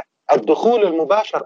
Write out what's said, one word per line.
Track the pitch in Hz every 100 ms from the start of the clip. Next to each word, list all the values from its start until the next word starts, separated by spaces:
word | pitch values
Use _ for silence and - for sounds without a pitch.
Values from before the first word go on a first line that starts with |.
| - _ -
الدخول | 151 - 156 220 240
المباشر | 196 160 156 208 208 151